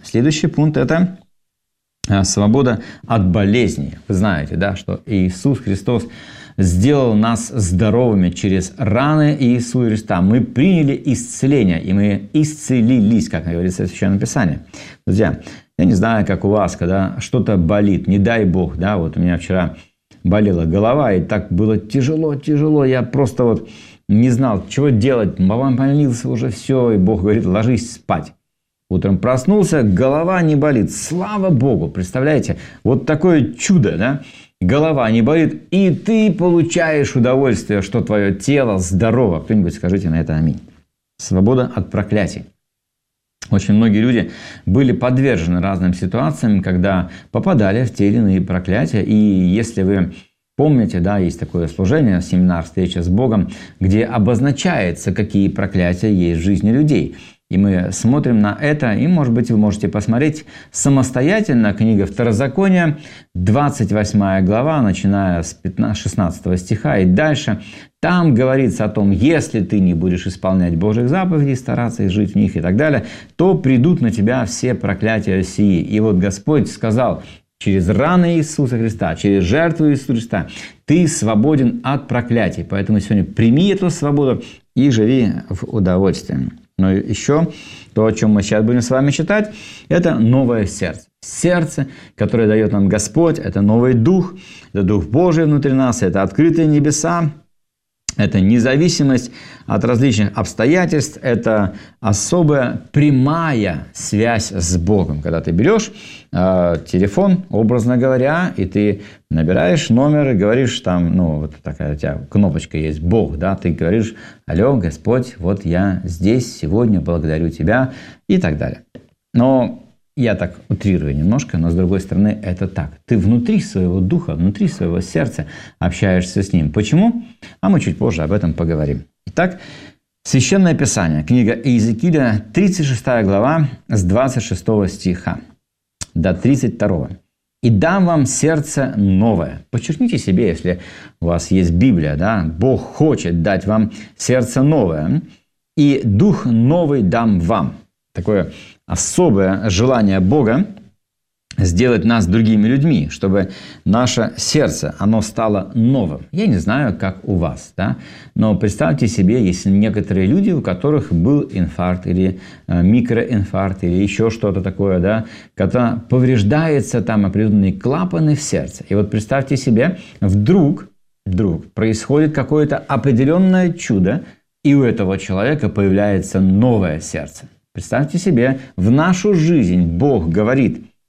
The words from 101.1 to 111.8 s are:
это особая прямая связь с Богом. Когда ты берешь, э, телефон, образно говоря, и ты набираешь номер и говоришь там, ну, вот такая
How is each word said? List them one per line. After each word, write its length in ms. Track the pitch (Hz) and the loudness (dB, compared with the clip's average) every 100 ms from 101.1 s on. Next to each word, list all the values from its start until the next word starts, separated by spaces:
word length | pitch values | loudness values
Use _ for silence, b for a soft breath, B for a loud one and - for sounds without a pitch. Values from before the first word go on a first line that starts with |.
| - | -6
это 540 | 131 117 117 107 95 B B _ | -2 -2 0 0 0 B B _
особая 840 | 98 101 - 175 156 143 120 120 - | -2 -2 0 2 2 2 0 -6 -4
прямая 960 | 151 147 131 135 165 160 123 95 76 - | 0 2 4 2 0 -2 -2 -2 -4 -10
связь 580 | - - 104 117 113 - | -14 -4 0 0 0 -4
с 240 | 95 82 90 | -4 -2 -2
Богом. 460 | 85 104 73 73 | 0 0 0 -4
Когда 180 | 80 82 | -4 -4
ты 100 | - | -2
берешь, 400 | 85 139 220 220 B B B B | 0 2 2 -2 B B B B
э, 460 | 87 92 92 87 82 - | -2 2 2 0 -2 -2
телефон, 580 | 92 - - 196 180 - | -2 0 2 2 2 0
образно 480 | 104 110 123 117 123 | -2 0 0 0 0
говоря, 560 | 131 127 131 160 180 - | 2 2 0 0 -2 -4
и 80 | 95 | -4
ты 340 | - 104 98 B B - | 0 0 -2 B B -6
набираешь 580 | 80 80 117 175 170 - | -2 0 2 2 0 2
номер 440 | 117 143 151 139 | 2 2 2 2
и 20 | |
говоришь 440 | 101 104 120 123 - | 0 2 2 0 -2
там, 360 | 92 87 87 92 | -2 -2 0 0
ну, 220 | 85 76 | 0 -2
вот 160 | 76 - | -6 -10
такая 320 | 76 73 | -12 -8